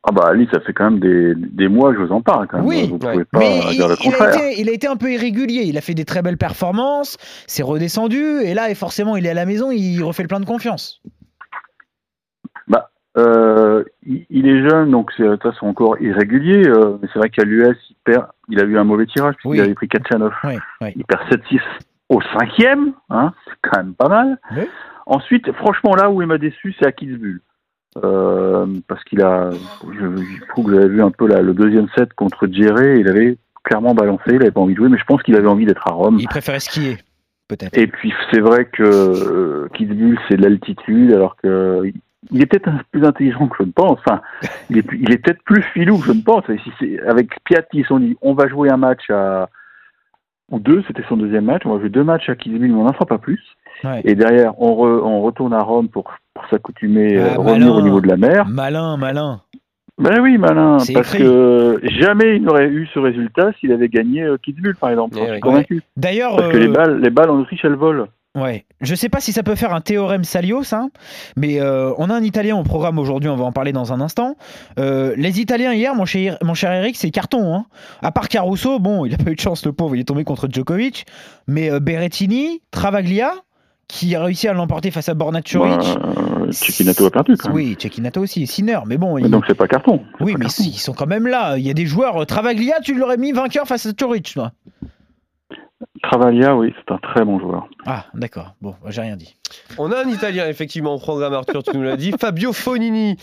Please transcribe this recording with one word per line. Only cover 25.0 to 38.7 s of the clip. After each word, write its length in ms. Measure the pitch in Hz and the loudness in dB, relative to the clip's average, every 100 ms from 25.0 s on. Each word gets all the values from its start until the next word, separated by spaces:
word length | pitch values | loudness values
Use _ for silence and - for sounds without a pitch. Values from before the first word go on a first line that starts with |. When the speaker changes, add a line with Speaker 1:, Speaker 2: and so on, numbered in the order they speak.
| - | -4
Speaker 1:
Ensuite, 440 | 135 - 247 - | -4 2 0 0
franchement, 420 | - 214 202 208 | -2 -2 0 2
là 160 | 190 202 | 4 2
où 100 | 196 | 2
il 60 | 170 | 0
m'a 100 | 156 | -2
déçu, 360 | 151 - 196 - | -2 -6 -12 -2
c'est 80 | 139 | -2
à 60 | |
Kitzbühel. 480 | - 139 123 104 87 _ _ _ _ _ - | -2 -12 -8 -8 -10 _ _ _ _ _ -4
Euh, 640 | 98 95 95 92 92 92 95 95 - | -2 0 0 0 0 0 -2 -6 -10
parce 140 | 101 | -12
qu'il 180 | - 98 | -4 0
a, 280 | 95 92 90 | 2 2 -2
je, 680 | 87 92 - 82 104 95 92 | -6 -14 -18 -16 -8 -6 -6
je 300 | 92 95 - | -8 -12 -8
trouve 180 | - 110 | -4 2
que 40 | |
vous 40 | 98 | 4
avez 120 | 98 | 6
vu 140 | 104 | 4
un 80 | 104 | 2
peu 160 | - 110 | 2 2
là, 140 | 98 | 4
le 140 | 92 | 2
deuxième 320 | 92 107 107 107 - | 2 4 4 2 0
set 160 | 120 | -2
contre 340 | - 101 - 101 | -2 -4 -2 -2
Djere, 500 | 95 107 110 135 131 | 2 4 6 4 6
il 100 | 98 | 4
avait 300 | 95 120 123 _ _ | 4 4 0 _ _
clairement 300 | - 107 117 | -2 0 2
balancé, 280 | 113 104 98 - | 2 2 0 2
il 60 | 127 | 4
avait 80 | 117 | 4
pas 100 | 101 | 4
envie 140 | 92 | 0
de 40 | 95 | 4
jouer, 120 | 127 | 4
mais 80 | 120 | 4
je 60 | |
pense 180 | - 139 | 4 0
qu'il 120 | - | 4
avait 140 | 107 104 | 4 4
envie 160 | 101 | 4
d'être 180 | 110 95 - | 2 0 -2
à 60 | |
Rome. 240 | 85 101 110 | 0 2 2
Speaker 2:
Il 80 | 117 | 0
préférait 320 | 151 143 139 | -6 -6 -6
skier, 380 | - 156 139 113 _ _ _ _ _ | -6 -6 -6 -6 _ _ _ _ _
peut-être. 280 | 104 95 127 | -10 0 2
Speaker 1:
Et 80 | 113 | 2
puis 260 | - 110 - - | 0 -8 -6 0
c'est 100 | 113 | 4
vrai 260 | 107 120 | 6 4
que, 160 | 123 | 2